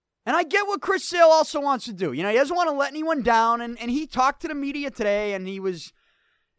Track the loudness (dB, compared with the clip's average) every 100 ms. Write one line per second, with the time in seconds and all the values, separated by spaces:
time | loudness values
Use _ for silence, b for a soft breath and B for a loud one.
0 | _ _ -2 0 2 0 0 -4 -2 -2
1 | -2 6 8 8 4 -2 -2 -2 -4 -6
2 | -4 -2 0 2 2 2 0 0 -2 -2
3 | -2 0 2 4 4 0 -4 -8 -4 -4
4 | -4 0 0 0 -8 -6 -6 -6 -8 -4
5 | 0 0 -2 -4 -6 -6 -6 -6 -12 _
6 | _ _ _ _ _